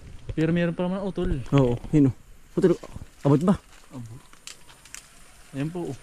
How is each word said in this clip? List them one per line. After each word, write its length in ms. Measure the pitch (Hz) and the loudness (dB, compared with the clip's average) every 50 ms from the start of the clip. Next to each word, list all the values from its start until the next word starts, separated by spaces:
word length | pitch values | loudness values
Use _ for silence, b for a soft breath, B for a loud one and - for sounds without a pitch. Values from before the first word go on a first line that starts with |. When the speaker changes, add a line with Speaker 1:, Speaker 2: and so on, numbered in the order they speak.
| - - - - - - | -18 -18 -18 -16 -12 -8
Speaker 1:
Pero 160 | - 156 160 160 | -2 -2 0 0
meron 240 | 170 170 175 170 | 2 0 0 -2
pa 160 | 170 - 180 180 | -2 -2 -4 -4
naman, 160 | 190 202 208 | -4 -4 -6
Utol. 400 | 190 - 175 180 185 151 135 117 - | -6 -4 -4 -2 -2 -2 -4 -2 2
Speaker 2:
Oo, 240 | 143 139 131 120 120 - - - | 4 4 4 4 0 -2 -4 2
yun, 160 | - 151 139 131 | 4 6 6 4
oh. 60 | - - - - - - - - - | 2 -2 -14 -20 -20 -20 -18 -6 -2
Utol, 160 | 170 165 175 - - - - - - - - - - | 2 4 4 4 2 -4 -16 -14 -16 -16 -18 -14 -2
abot 220 | - 139 147 131 175 | 2 4 4 4 4
ba? 100 | 202 170 - - - - - - - | 2 2 2 -2 -18 -20 -20 -20 -16
Speaker 1:
Abot. 320 | 156 127 117 110 113 143 - - - - - - - - - - - - - - - - - - - - - - - - - - - | -16 -14 -14 -14 -16 -18 -20 -20 -20 -20 -20 -20 -20 -20 -20 -20 -20 -20 -20 -20 -20 -20 -20 -20 -20 -20 -20 -20 -20 -20 -20 -12 -8
Ayan 160 | 135 143 160 | -6 -6 -6
po, 180 | 175 180 165 151 | -6 -8 -8 -8
oh. 60 | 131 - | -8 0